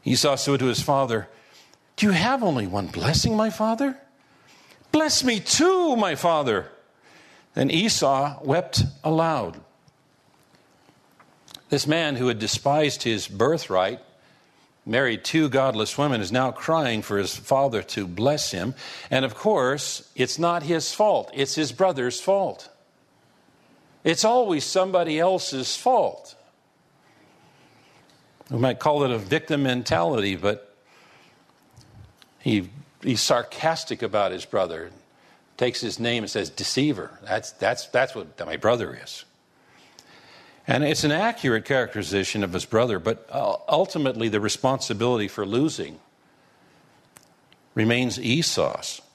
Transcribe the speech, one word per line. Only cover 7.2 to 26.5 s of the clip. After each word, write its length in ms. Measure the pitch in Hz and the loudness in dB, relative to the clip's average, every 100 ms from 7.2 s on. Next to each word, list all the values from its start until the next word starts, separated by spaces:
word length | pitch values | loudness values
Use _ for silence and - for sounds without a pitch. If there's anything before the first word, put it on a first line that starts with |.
| - - _ | -20 -20 _
Then 140 | - 131 | 0 2
Esau 720 | 160 220 - 147 135 143 131 | 4 2 2 2 2 0 -4
wept 400 | 139 156 180 - - - | 0 0 0 -2 -2 -2
aloud. 580 | 156 160 165 151 95 82 - _ _ _ _ _ _ _ _ _ _ _ _ _ _ _ - _ _ - _ | 0 2 2 0 -4 -10 -20 _ _ _ _ _ _ _ _ _ _ _ _ _ _ _ -20 _ _ -20 _
This 180 | 143 139 | -2 2
man 300 | 165 156 131 | 0 0 0
who 120 | 127 | 0
had 100 | 113 | 0
despised 640 | 107 - - 147 151 - | -2 -2 0 2 2 0
his 240 | 120 110 - | -2 -2 -4
birthright, 760 | 98 120 160 - 92 95 123 - _ _ _ _ _ _ _ - | 0 2 2 0 0 0 -2 -14 _ _ _ _ _ _ _ -2
married 380 | 120 135 110 | 0 2 -2
two 240 | - 160 151 | -2 0 2
godless 500 | 135 131 113 107 - | 2 2 0 -4 0
women, 220 | 147 123 | 0 0
is 100 | 92 | 0
now 220 | 123 127 | 0 0
crying 500 | - - 160 139 110 | -2 -2 0 2 -2
for 160 | 98 101 | -2 -2
his 160 | 92 | -2
father 480 | - - 135 139 113 | -6 0 2 2 0
to 240 | 90 - 95 | -4 -6 -6
bless 460 | 87 123 147 - | -2 0 0 -4
him. 220 | 92 98 135 - - - | -4 -6 -6 -14 -16 -4
And 140 | 131 | -2
of 100 | 131 | -2
course, 720 | - 214 202 127 143 - - - | -2 0 2 2 0 -4 -10 -12
it's 240 | - 127 - | -4 -2 0
not 240 | 170 175 | 0 0
his 300 | 147 170 151 | 0 -2 -2
fault. 380 | - 214 175 101 | 2 2 2 -2
It's 220 | - 139 - | -4 -2 0
his 160 | 151 | -4
brother's 480 | 117 190 147 123 120 | 0 0 2 -2 -4
fault. 480 | - 196 175 101 - _ _ _ _ _ _ _ _ _ _ _ _ _ | 0 0 0 -6 -16 _ _ _ _ _ _ _ _ _ _ _ _ _
It's 220 | - 170 | 0 2
always 400 | 220 247 226 156 | 4 4 2 0
somebody 560 | - 185 185 185 165 156 | 0 0 2 2 2 2
else's 560 | 175 185 - 135 123 - | 2 2 -2 -6 -6 -2
fault. 580 | - 247 131 - - - _ | 2 2 2 -4 -18 -20 _